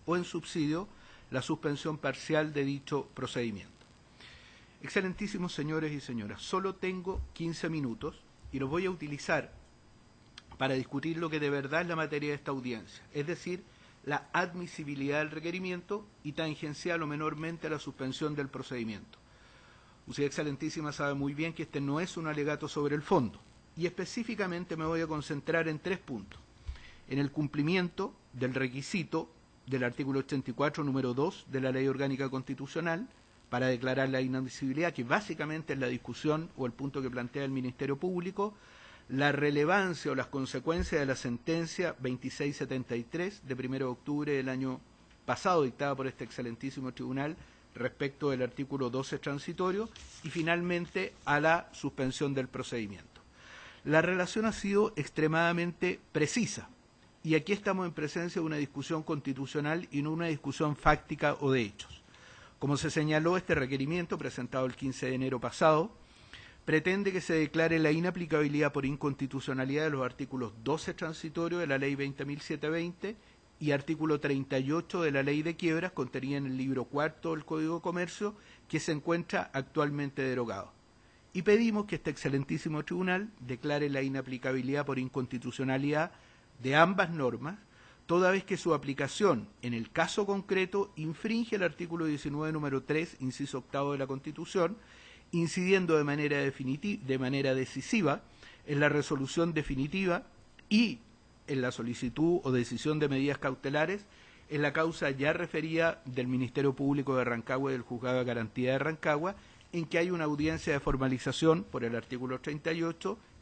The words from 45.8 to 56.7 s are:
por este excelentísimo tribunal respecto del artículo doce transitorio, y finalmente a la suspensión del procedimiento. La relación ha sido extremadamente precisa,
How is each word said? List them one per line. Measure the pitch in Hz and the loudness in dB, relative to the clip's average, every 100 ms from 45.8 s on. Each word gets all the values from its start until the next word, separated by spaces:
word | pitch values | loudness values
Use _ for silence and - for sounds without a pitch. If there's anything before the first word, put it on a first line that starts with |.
| 143 | -2
por | 135 135 | 0 -4
este | - | -6
excelentísimo | 120 - 123 117 139 135 131 | -10 -6 -8 -6 -8 -6 -8
tribunal | 123 127 135 147 175 - - - | -6 -4 -2 -4 -6 -12 -20 -20
respecto | - 123 - 143 139 147 | -6 -4 -2 -4 0 0
del | 131 | 2
artículo | 123 - 135 139 127 | 0 -2 -4 -2 0
doce | 127 135 143 | 0 -4 -4
transitorio, | - 139 - 165 185 190 226 - - - | -4 -6 -6 0 0 0 -4 -8 -18 -14
y | 160 | -6
finalmente | 151 160 170 175 175 175 185 190 - | -2 2 2 2 0 -2 -4 -4 -4
a | - 147 | 2 4
la | 156 170 - | 6 4 2
suspensión | - 143 - 131 - 147 | -6 -6 -2 -2 0 0
del | 135 127 | 0 -2
procedimiento. | 127 127 120 104 92 - - - - - - - - | -6 -6 -4 -6 -8 -16 -20 -20 -20 -20 -18 -18 -10
La | - 156 | 4 6
relación | 170 185 180 - | 6 2 0 0
ha | 220 | 0
sido | 208 202 202 214 | 0 2 4 2
extremadamente | 214 139 - 156 160 170 170 175 170 180 - - | 0 -4 0 2 4 4 2 0 0 -2 -2 -4
precisa, | 151 147 - 202 - - | 0 2 2 0 -2 -12